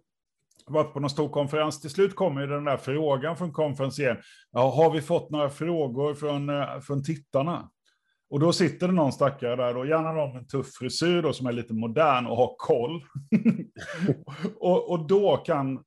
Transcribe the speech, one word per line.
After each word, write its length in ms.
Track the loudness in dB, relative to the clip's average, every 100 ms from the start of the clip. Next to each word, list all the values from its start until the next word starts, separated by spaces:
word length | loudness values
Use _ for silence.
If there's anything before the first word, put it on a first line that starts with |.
| _ _ _ _ _ _ -4
varit 260 | 0 0
på 80 | -2
någon 100 | -4
stor 180 | -2 -2
konferens. 520 | -2 -2 0 -2 -4
Till 100 | -6
slut 240 | 2 2
kommer 260 | 2 -2 -2
ju 60 | -4
den 180 | -4
där 120 | -2 -2
frågan 600 | -2 -2 0 0 -2 -4
från 160 | -6
konferensen 520 | -2 -2 0 -4 -2
igen. 120 | -2 -2 -6 -20 _
"Ja, 200 | 0 2
har 200 | 6 4
vi 100 | 4
fått 300 | 0 -2 -2
några 200 | -2 -2
frågor 640 | -2 -4 -2 -2 -2 -2
från, 340 | -2 -4 -4 -2
eh, 300 | -2 -4 -8
från 240 | -6 -4
tittarna?" 680 | -4 -6 -2 0 0 -4 -8 _ _ _ _ _ -6
Och 100 | 2
då 120 | 4
sitter 340 | 4 2 2 0
det 80 |
någon 180 | 2 2
stackare 440 | 2 0 0 -2 0
där 180 | 0
då, 120 | -2 0
gärna 260 | 0 0
någon 200 | -2 -4
med 80 | -6
en 60 | -6
tuff 260 | -6 -6
frisyr 500 | -6 -6 0 2 2
då, 100 | 2
som 140 | -2 -2
är 60 |
lite 220 | -4 -4
modern 520 | -4 -2 2 4 4 2
och 100 | 2
har 180 | 2 0
koll. 460 | 0 2 2 -6 -10 -14 0
<laughs> 1300 | 2 4 0 -2 -14 -12 -4 -2 -2 -4 -8 -8 -2
Och, 340 | 2 2 2
och 160 | -4 2
då 300 | 2 4 2
kan, 480 | 0 -2 -2 -6